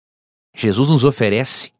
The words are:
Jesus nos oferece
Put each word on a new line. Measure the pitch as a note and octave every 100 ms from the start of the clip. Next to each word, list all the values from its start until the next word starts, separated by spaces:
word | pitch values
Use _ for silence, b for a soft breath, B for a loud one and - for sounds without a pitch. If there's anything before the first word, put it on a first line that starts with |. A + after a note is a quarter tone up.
| _ _ _ _ _
Jesus | - A2 G2 C#3
nos | D#3
oferece | C3+ - A2 G#2 C3 - -